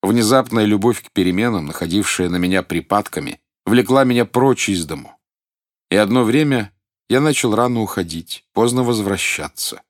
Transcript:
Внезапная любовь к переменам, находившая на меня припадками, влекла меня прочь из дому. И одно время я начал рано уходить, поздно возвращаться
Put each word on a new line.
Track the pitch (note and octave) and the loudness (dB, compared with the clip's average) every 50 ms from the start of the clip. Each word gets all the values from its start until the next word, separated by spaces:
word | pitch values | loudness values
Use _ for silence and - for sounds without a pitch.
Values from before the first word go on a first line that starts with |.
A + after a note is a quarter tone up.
Внезапная | - F#2+ A2 A#2+ A2+ G#2+ C3 C3+ - - A2+ A2+ G#2+ | 0 2 2 2 2 4 2 2 2 0 0 0 2
любовь | G#2 G#2+ G2+ G2+ A#2+ A2+ - | 2 2 2 2 0 0 0
к | - - | -6 -8
переменам, | _ - F#2 F2+ F#2 F#2 A2+ A#2+ A2+ F#2 D#2 | _ 0 0 0 0 0 0 -2 -2 -4 -6
находившая | D2 D2+ - F2 E2 E2+ G#2 G2 - - - F2+ F2 | -6 -8 -8 -6 -2 -2 -2 -2 -2 -2 -2 -2 -2
на | F2 | 0
меня | F2+ F2+ F2+ F#2 F#2 | -2 0 0 0 -2
припадками, | F2+ _ F2 E2+ E2 _ G2 G#2 G#2+ - - - D2 C#2 - _ _ _ _ _ _ | -2 _ -6 -6 -4 _ -2 -2 -2 -4 -8 -8 -8 -8 -12 _ _ _ _ _ _
влекла | - A2 B2 A2 F#2+ B2+ C3+ C3+ | 2 2 2 2 4 4 4 4
меня | B2+ B2 A#2+ A#2 | 4 4 2 0
прочь | G2 - B2 B2+ C#3 B2 - - - | 0 0 2 2 2 2 0 0 -2
из | G2+ F2+ E2 | -2 -4 -4
дому. | D2+ D#2+ C#2+ B1+ - - _ _ _ _ _ _ _ _ _ _ _ _ _ _ _ | -6 -10 -12 -12 -18 -20 _ _ _ _ _ _ _ _ _ _ _ _ _ _ _
И | - | 2
одно | G2+ G#2+ G2 A2+ B2+ B2 | 2 2 4 2 2 2
время | G#2+ A#2 D3 D#3 D3 C3+ B2 G#2+ G2+ _ _ _ _ _ _ _ _ | 2 2 2 2 2 0 0 -2 -6 _ _ _ _ _ _ _ _
я | - C3 | 0 2
начал | D3 D#3 C#3 - - A#2+ G#2+ | 2 2 0 0 0 0 2
рано | A2 A#2+ B2 B2 A#2 | 2 2 0 0 -2
уходить, | A2 F#2+ - - F2+ E2+ D#2+ E2 D#2+ - - - _ _ | -2 -2 -2 -4 -4 -4 -6 -12 -10 -12 -14 -16 _ _
поздно | _ G2 A2+ A#2+ A#2+ B2+ | _ 0 0 2 2 0
возвращаться | B2+ A#2+ A#2+ A2 G2+ G2 G2+ F2+ - - - - - - _ - - - - - _ | 0 0 0 0 0 -2 -2 -2 -2 -4 -4 -6 -8 -10 _ -10 -10 -10 -10 -12 _